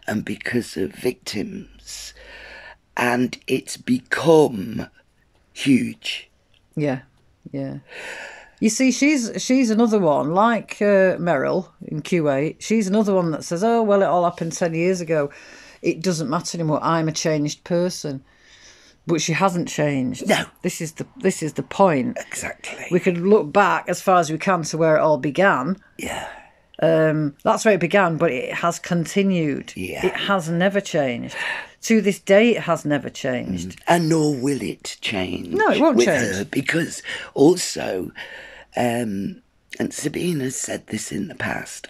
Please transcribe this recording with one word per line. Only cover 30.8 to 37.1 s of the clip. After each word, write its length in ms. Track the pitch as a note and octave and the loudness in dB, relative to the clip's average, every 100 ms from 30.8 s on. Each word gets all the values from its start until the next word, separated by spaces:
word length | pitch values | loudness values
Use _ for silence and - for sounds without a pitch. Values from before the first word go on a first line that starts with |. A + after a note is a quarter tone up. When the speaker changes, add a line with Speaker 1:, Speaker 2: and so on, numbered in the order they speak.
Speaker 2:
changed. 540 | G3 D#3+ C3 A#2+ B2 - - - - _ | -2 -2 0 -4 -8 -8 -8 -8 -12 _
To 180 | - A3 | 2 2
this 180 | G3 - | 2 -2
day, 320 | - G3+ A#3 | 4 6 6
it 60 | D#3+ | 2
has 220 | E3 D#3 | 0 -2
never 240 | D3+ C#3+ B2 | 0 -2 -2
changed. 600 | - C3+ B2 A#2+ F2+ F#2 | -6 -4 -4 -4 -6 -6
Speaker 1:
Mm. 100 | - - | -8 2
And 220 | E3+ D#3 | 2 4
nor 260 | D#3+ D3+ | 2 2
will 260 | C3+ C3+ B2+ | 0 -2 -2
it 360 | G2 - - - | -4 -8 -12 -8
change 460 | - G2 F#2 - - | -6 -4 -4 -6 -4
Speaker 2:
No, 220 | G4 G#4+ | 0 2
it 80 | G#3+ | 4
won't 160 | D#4 C4+ | 4 4
Speaker 1:
with 80 | |
Speaker 2:
change. 300 | F4+ C#3+ G#2+ F#2 | 4 2 0 -4
Speaker 1:
her, 80 | |
because 560 | - B2+ - D#3+ C3+ - - | -4 -4 -2 -2 -2 -8 -12